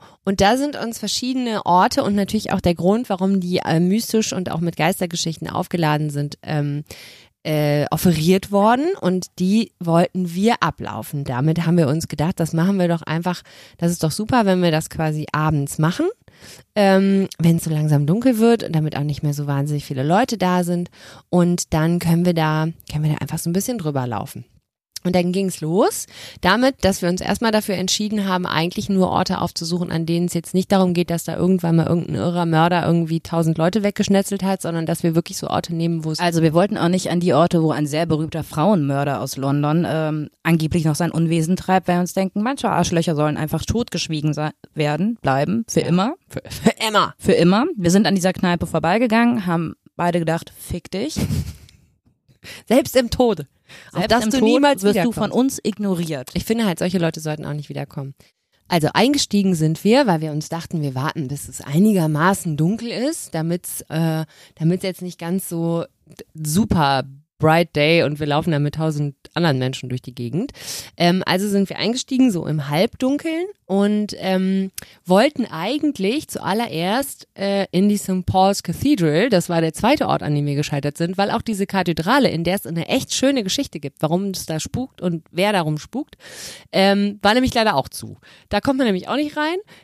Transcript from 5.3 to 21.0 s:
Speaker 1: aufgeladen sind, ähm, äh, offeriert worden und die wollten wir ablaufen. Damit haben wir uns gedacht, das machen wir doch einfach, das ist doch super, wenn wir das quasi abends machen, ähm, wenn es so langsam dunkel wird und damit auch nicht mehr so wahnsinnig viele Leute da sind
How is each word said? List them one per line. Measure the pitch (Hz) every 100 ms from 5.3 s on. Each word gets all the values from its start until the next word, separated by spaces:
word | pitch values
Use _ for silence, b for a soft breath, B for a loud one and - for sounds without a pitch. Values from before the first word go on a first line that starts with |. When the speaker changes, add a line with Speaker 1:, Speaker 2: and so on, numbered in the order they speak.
| 160 160
Speaker 1:
aufgeladen | - 180 175 156 151 151
sind, | 143 147 -
ähm, | - 151 147 147 151 B B B B _
äh, | - 151 147 147 143
offeriert | 160 190 156 156 190 -
worden | 196 208 247 320 392
und | 180 185 - -
die | 185 214 226 -
wollten | 170 165 175 185 175 170
wir | 214 233
ablaufen. | 165 - - 104 110 147
Damit | 139 123 147 165 170
haben | 175
wir | 147
uns | 156 -
gedacht, | 151 156 -
das | 160
machen | 165 175 196
wir | 175
doch | 170
einfach, | - 160 180 175 - B B B
das | 170
ist | 175
doch | 160
super, | - 170 254 202
wenn | 185
wir | 175
das | 156 -
quasi | - 156 151 151
abends | 151 156 156 143 -
machen, | 156 180 339 - _ B B B B -
ähm, | 196 190 196 196 190 -
wenn | 165 165
es |
so | 165
langsam | 151 151 147 147
dunkel | 202 254 226
wird | 226 233
und | - 160
damit | 151 -
auch |
nicht | 147 143
mehr | 151
so | 143 143
wahnsinnig | 139 143 147 -
viele | 135
Leute | 143 185 254 202
da | 185 180
sind | 175 175 175 B